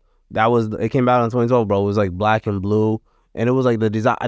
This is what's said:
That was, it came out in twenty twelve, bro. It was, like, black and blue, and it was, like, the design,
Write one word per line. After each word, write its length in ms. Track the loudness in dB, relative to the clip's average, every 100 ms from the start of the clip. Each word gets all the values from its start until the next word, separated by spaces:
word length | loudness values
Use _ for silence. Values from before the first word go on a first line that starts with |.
| _ _ -8
That 200 | 0 2
was, 160 | 2 0
it 160 | -4 -2
came 200 | 0 2
out 140 | 2 2
in 60 |
twenty 160 | 0 2
twelve, 200 | 2 2
bro. 140 | 0
It 40 | 0
was, 120 | 0
like, 140 | -2
black 340 | -2 0 0 -2
and 140 | -4
blue, 400 | 0 0 0 -2 _ _ _ -4
and 140 | 0
it 40 |
was, 120 | 2 0
like, 140 | 0
the 100 | 0
design, 280 | 0 -2 -2